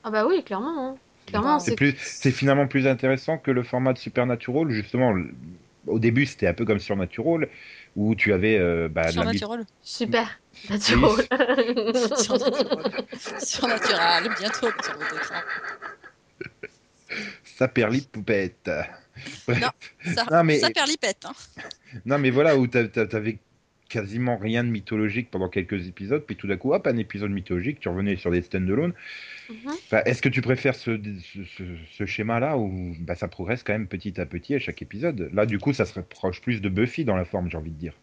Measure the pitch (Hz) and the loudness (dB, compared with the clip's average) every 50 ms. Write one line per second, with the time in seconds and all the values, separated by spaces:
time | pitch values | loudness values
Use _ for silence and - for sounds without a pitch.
0 | - 226 214 214 214 302 370 349 - - 202 190 233 302 339 302 254 262 269 262 | -6 0 0 2 4 4 2 2 0 -2 -6 -4 -4 -4 -4 -4 -6 -6 -8 -12
1 | _ _ _ _ _ - - 104 233 277 302 294 - - 117 107 135 143 135 - | _ _ _ _ _ -4 -2 0 2 2 2 2 2 0 2 4 4 2 2 0
2 | - - - - - 139 123 - 135 139 139 143 139 127 - 139 131 135 131 120 | -8 -12 -12 0 2 2 2 4 4 4 6 6 4 2 2 2 4 4 2 4
3 | - 131 135 127 - - 160 151 - 143 131 123 117 - - 127 131 131 127 - | 2 2 2 2 0 -4 -4 -2 0 2 2 2 0 0 -2 2 2 2 2 0
4 | - 113 - 127 123 127 120 117 - - 123 147 165 147 117 107 101 - - 123 | -4 -2 0 2 2 2 0 -2 -2 -2 0 2 2 2 0 -2 -2 -2 2 4
5 | 131 123 101 92 80 60 64 62 64 78 90 - - _ _ _ _ - 87 113 | 4 4 4 2 0 -4 -8 -14 -16 -16 -18 -18 -20 _ _ _ _ -2 0 4
6 | 110 120 113 127 143 131 - - 107 90 85 - 120 104 107 98 - - 101 98 | 4 4 4 4 2 0 0 0 0 0 2 2 0 0 0 0 0 -2 -2 -2
7 | 92 87 - - 117 160 170 165 151 - - - - - - - - _ _ - | -2 -4 -4 -2 0 0 2 0 0 -4 -6 -20 -20 -20 -20 -20 -20 _ _ 0
8 | 104 107 110 - - 104 101 90 95 110 110 101 90 87 85 85 82 80 78 82 | 2 2 2 2 2 2 4 4 4 4 4 4 4 4 2 2 0 -2 0 0
9 | 82 82 82 85 87 - - 101 214 208 233 240 220 _ _ _ _ - - - | 0 0 2 2 0 0 0 -2 -4 -4 -6 -6 -8 _ _ _ _ -14 -6 -6
10 | 240 214 233 226 240 214 - - _ _ _ - - - 196 208 208 214 233 240 | -2 0 0 0 0 -2 -8 -14 _ _ _ -20 -8 -4 -4 0 2 4 6 8
11 | 277 302 220 226 - - - - 262 233 269 269 233 226 247 247 214 226 226 254 | 8 6 6 4 2 0 2 2 2 2 4 2 2 2 0 0 0 0 0 0
12 | 240 214 269 269 214 - 254 240 254 269 247 285 254 - 269 160 165 226 - - | 0 0 0 0 0 2 2 2 2 2 2 0 0 0 -2 -2 -2 -4 -4 -4
13 | 214 - - 247 - 427 - - - - - - 277 240 226 214 - - 202 170 | -8 -8 -14 -12 -12 -10 -8 -8 -6 -6 -4 -2 0 0 0 0 2 0 2 4
14 | 165 170 175 165 180 233 214 - 190 220 226 - - 226 - - - - 147 147 | 4 4 4 4 2 0 -4 -2 -4 -4 -2 -2 -2 -2 -2 -2 -6 -6 -8 -6
15 | 156 - 156 160 - - - 170 - - - - - - - - - - - _ | -6 -6 -6 -6 -6 -6 -6 -8 -8 -8 -8 -8 -8 -10 -12 -12 -14 -16 -16 _
16 | - - _ _ _ _ _ _ - - _ _ - - _ _ _ _ _ _ | -20 -20 _ _ _ _ _ _ -14 -14 _ _ -18 -18 _ _ _ _ _ _
17 | _ - - 110 104 101 - - _ - - - 127 127 - 127 117 107 117 135 | _ -12 -10 -10 -10 -10 -14 -16 _ -20 0 0 0 2 4 2 2 4 2 0
18 | 135 _ - 110 95 117 110 98 95 90 - _ _ 92 80 73 - - - - | -2 _ -12 -8 -2 0 2 2 0 -2 -6 _ _ -4 -4 -4 -4 -8 -10 -20
19 | _ _ _ - - - - - - - 120 - 240 254 - _ - - _ _ | _ _ _ -16 -16 -16 -16 -8 -2 0 0 2 0 -2 -4 _ -20 -20 _ _
20 | - 175 170 - - - 160 170 170 160 151 143 - 339 330 349 285 285 311 - | -8 -4 -2 -2 0 4 4 6 6 6 4 4 2 2 2 2 0 0 0 -2
21 | - 208 196 _ - 190 - - - - _ - - - - _ _ - 127 110 | -2 -4 -4 _ -10 -16 -14 -14 -18 -20 _ -18 -18 -18 -18 _ _ -18 -18 -10
22 | - - 139 147 139 131 120 135 147 165 147 135 127 123 123 123 117 104 - 120 | 0 0 2 4 4 4 6 6 6 6 6 6 4 4 4 2 2 2 0 0
23 | 110 95 113 110 104 113 107 104 _ _ _ _ _ _ _ _ _ _ - 117 | 0 0 0 -2 -2 -2 -4 -4 _ _ _ _ _ _ _ _ _ _ -6 -6
24 | 101 98 107 117 127 123 120 101 101 110 113 120 120 120 113 104 98 - 113 107 | -4 -4 -4 -2 0 0 0 0 -2 0 0 0 0 0 -2 -4 -4 -2 0 0
25 | 107 107 101 107 110 _ - 95 95 92 - 101 92 - 107 95 90 92 90 - | 0 0 0 -4 -6 _ -4 -4 -4 -2 -2 -2 -2 -2 -4 -4 -4 -8 -10 -10
26 | 98 101 135 151 147 - 104 - - 98 98 90 - 135 156 202 - 147 120 117 | -4 -2 -2 -2 -2 -6 -10 -8 -2 -4 -4 -2 2 2 2 2 2 0 0 0
27 | 104 - - 101 104 101 98 98 90 - 92 90 92 131 147 - - 95 87 95 | -2 -4 -6 -6 -4 -2 -2 -4 -2 -2 -2 -2 -2 -2 -6 -4 -4 -4 -2 0
28 | 98 101 98 90 - 90 87 90 87 - - 95 92 92 101 123 160 180 175 - | 0 0 -2 -2 0 0 0 0 0 -2 -2 -2 0 2 2 2 2 0 -4 -6
29 | - - - - - - - - - - 226 220 233 277 302 370 - - 110 107 | -14 -16 -16 -16 -16 -16 -18 -18 -16 -18 -18 -14 -10 -10 -10 -10 -4 0 2 2
30 | - - 123 - - 139 127 135 117 113 131 123 - 135 127 - - 123 113 110 | 4 2 0 2 0 0 0 2 0 0 0 2 2 0 -2 0 -4 -4 -4 -4
31 | 104 104 101 92 87 - - 101 95 87 - - 95 90 87 82 80 80 - - | -4 -10 -10 -12 -14 -14 -12 -12 -12 -12 -12 -12 -10 -10 -10 -12 -14 -18 -8 -6
32 | 104 95 - - 107 110 117 117 127 151 156 131 107 98 95 92 90 87 85 80 | -6 -4 -4 -4 -2 0 0 0 2 2 0 0 0 -2 -2 -4 -6 -6 -6 -8
33 | 85 80 87 - 107 85 - - 90 87 120 123 - - 104 110 107 87 - 90 | -6 -6 -4 -4 -4 -8 -6 -8 -4 -4 -4 -4 -2 -2 -2 -2 -2 -6 -8 -8
34 | - 104 90 - 87 - - 85 - - 143 135 - - - - 80 - - 104 | -8 -6 -6 -6 -6 -6 -6 -10 -4 -2 -2 -2 -2 -4 -10 -10 -14 -12 -8 -4
35 | 143 175 147 104 85 69 82 104 107 113 110 95 - 143 135 - 107 - - 95 | -4 -4 -2 -4 -6 -2 0 0 2 2 0 0 0 0 2 2 0 -2 -2 -10
36 | 87 _ - - - 95 90 - - 123 120 107 98 101 92 101 117 123 - - | -12 _ -10 -4 -4 -4 -4 -4 -4 -4 -2 0 -2 0 2 2 2 2 0 -2
37 | 156 120 98 92 90 - - 95 90 85 85 82 78 82 80 73 85 82 - _ | 0 0 0 0 0 -2 -2 -4 -2 -2 -4 -6 -8 -8 -10 -8 -10 -10 -10 _